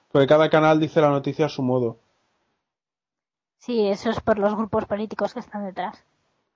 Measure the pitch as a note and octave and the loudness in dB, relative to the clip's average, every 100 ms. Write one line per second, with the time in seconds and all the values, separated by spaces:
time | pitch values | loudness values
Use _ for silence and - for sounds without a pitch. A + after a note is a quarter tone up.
0 | _ D3 C#3 D3+ D#3 D#3+ D#3 D#3 D#3 E3 | _ 2 4 4 4 4 4 4 2 2
1 | D3+ C#3+ C#3 C#3 D3+ - B2+ B2+ A#2 A2+ | 2 2 -2 -2 -4 -2 -2 0 -2 -6
2 | _ _ _ _ _ _ _ _ _ _ | _ _ _ _ _ _ _ _ _ _
3 | _ _ _ _ _ _ - A#3+ G3+ G3 | _ _ _ _ _ _ -6 -2 -2 -2
4 | A#3+ A3 - G#3+ G3+ G#3+ G#3+ A3 - G#3 | -4 -4 -2 0 0 -2 -4 -4 -4 -6
5 | G#3+ - G#3 B3+ - G#3 G3+ F#3+ F3+ - | -8 -6 -8 -8 -14 -12 -12 -10 -10 -12
6 | _ _ _ _ _ | _ _ _ _ _